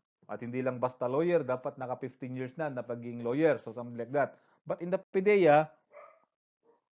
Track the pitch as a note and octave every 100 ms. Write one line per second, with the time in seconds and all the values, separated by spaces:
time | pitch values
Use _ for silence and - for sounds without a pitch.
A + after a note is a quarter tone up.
0 | _ _ - G#2 A#2+ B2+ B2+ B2+ B2+ -
1 | B2 C3+ E3+ E3+ B2+ B2+ C#3+ C#3 B2+ B2+
2 | B2+ - B2+ B2+ B2+ C3 D3+ B2+ A#2+ A#2+
3 | A#2 A#2+ A#2 C3+ D#3+ B2+ - A2+ A#2+ A#2
4 | A#2 C#3+ C3 - _ _ - F3+ F3 F#3
5 | - G3+ F#3+ G#3 E3 D3 D#3 _ _ -
6 | - _ _ _ _ _ _ _ _